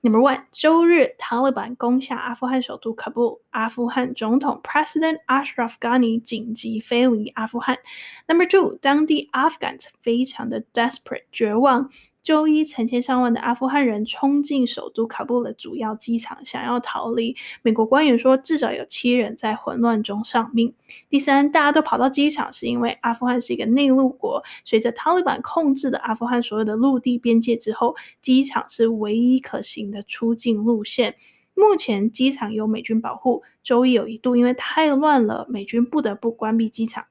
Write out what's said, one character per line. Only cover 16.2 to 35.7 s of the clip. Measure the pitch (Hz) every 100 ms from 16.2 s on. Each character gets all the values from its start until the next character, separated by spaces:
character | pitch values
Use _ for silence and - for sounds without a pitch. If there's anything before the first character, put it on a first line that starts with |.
| 226 -
想 | 254 247
要 | 240 240
逃 | 240 - -
离。 | 233 233 254 - -
美 | 240
国 | 220 220
官 | 262 302
员 | 240
说， | 262 262
至 | 269 311
少 | 330
有 | -
七 | - - 240
人 | 247 214
在 | 233 220
混 | 214 - 254
乱 | 233 226
中 | 214 202
丧 | 226 240 226
命。 | 233 233 - _ - _
第 | 277
三， | 277 277 285
大 | 311
家 | 294
都 | 294
跑 | 302 233
到 | 254
机 | 269 294
场， | 294 -
是 | - 240
因 | 240
为 | 240 -
阿 | -
富 | 233
汗 | 247 247
是 | 233
一 | 247
个 |
内 | - 247 277
陆 | 262 262
国， | 262 202 - - -
随 | - 220
着 | 233
塔 | 233 -
利 | 359
班 | 359 254
控 | - - 311
制 | 269 277
的 | -
阿 | 240
富 | 220 240
汗 | 247
所 | 233 214
有 |
的 | 220 214
陆 | 269 254
地 | 254 240
边 | 240 226
界 | 233 226
之 | -
后， | 220 240 - - _
机 | - 254
场 | 269 - -
是 | - 226
唯 | 226 214 220
一 | 247 262
可 | 262 -
行 | 214 - 208
的 | 202
出 | 202 - 233
境 | 226 240 214
路 | 220 233
线。 | 214 - 220 - _ _ _
目 | - 427 370
前 | - 208 214
机 | - 254
场 | 277 214
由 | 214 214
美 | 214
军 | - 226
保 | 226 -
护， | 254 240 - _
周 | - 240 254
一 |
有 | 240 226
一 | 226
度 | 254 247
因 |
为 | 247
太 | 247 - - 311
乱 | 277 302 285
了， | 208 220 -
美 | 240
军 | 202